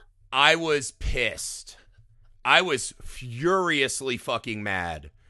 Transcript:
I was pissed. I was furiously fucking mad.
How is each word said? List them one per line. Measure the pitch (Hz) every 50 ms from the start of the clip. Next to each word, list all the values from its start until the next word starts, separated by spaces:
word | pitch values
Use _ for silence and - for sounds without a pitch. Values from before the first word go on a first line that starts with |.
| - - _ _ - -
I | - 135 143 156 160
was | 165 165 160 151 143 127 -
pissed. | - - - - 151 131 117 104 - - - - - - - - - - - _ _ - - - _ - - - - - -
I | 127 147 170
was | 185 175 139 117 - - - -
furiously | - - - - 127 123 117 123 151 175 190 190 180 170 156 143 135 123 - - 135 135 123 113
fucking | - 139 120 113 - 120 107 104
mad. | 104 104 95 92 87 85 80 73 71 73 - - _